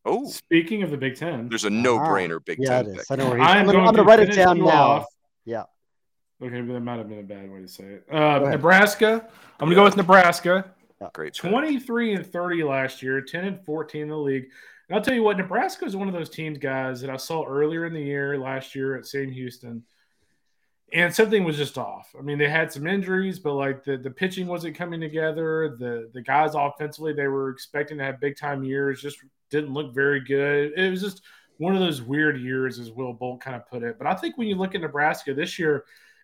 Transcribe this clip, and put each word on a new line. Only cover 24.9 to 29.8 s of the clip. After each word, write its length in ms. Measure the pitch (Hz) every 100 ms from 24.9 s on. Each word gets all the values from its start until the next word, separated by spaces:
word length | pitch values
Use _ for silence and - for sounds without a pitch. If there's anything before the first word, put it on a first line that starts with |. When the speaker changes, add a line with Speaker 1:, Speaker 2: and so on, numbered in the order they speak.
| 165
Speaker 2:
together. 720 | 160 156 160 156 160 160 156 120
The, 320 | 123 117 113
the 80 | 127
guys 340 | 117 139 156
offensively, 600 | 147 143 - 147 143 156
they 140 | 147 139
were 200 | 135 135
expecting 480 | 131 - 147 147 151
to 60 |
have 160 | 135 131
big-time 420 | 143 143 147 139
years, 380 | 135 139 139 131
just 160 | 143 - _ _ _
didn't 240 | 147 147
look 220 | 135